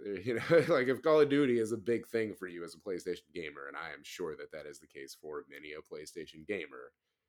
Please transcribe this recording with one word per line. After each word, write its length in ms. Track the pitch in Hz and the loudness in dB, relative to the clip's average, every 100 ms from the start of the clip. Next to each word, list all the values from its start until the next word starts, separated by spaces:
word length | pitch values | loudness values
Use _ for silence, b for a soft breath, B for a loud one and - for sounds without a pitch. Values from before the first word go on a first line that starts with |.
<laughs> 180 | 101 95 | -6 -4
you 100 | 104 | -2
know, 400 | 113 - 165 147 | -2 6 6 6
like, 140 | 151 127 | 4 2
if 140 | 123 | 2
Call 200 | 160 156 | 6 6
of 80 | 147 | 8
Duty 280 | 143 139 120 | 6 4 4
is 140 | 110 | 2
a 60 | 113 | 0
big 280 | 120 113 - | 0 0 0
thing 280 | 117 110 | -2 -2
for 120 | 90 92 | -4 -10
you 160 | 85 | -8
as 100 | 85 | -10
a 40 | 80 | -10
PlayStation 540 | - 87 90 85 - | -6 -4 -4 -6 -8
gamer, 360 | 87 78 71 69 | -10 -10 -10 -12
and 80 | 71 | -10
I 160 | 82 | -10
am 80 | 71 | -12
sure 340 | 71 - 85 71 | -12 -8 -6 -8
that 160 | 71 | -10
that 140 | 78 73 | -12 -12
is 120 | 71 | -16
the 80 | 78 | -18
case 300 | 73 69 - | -16 -16 -14
for 280 | 78 73 71 | -12 -10 -12
many 240 | 71 76 | -14 -14
a 80 | 76 | -14
PlayStation 680 | - 76 76 85 76 80 78 | -12 -14 -12 -12 -14 -12 -6
gamer, 460 | 98 76 65 62 _ _ _ | -6 -6 -12 -18 _ _ _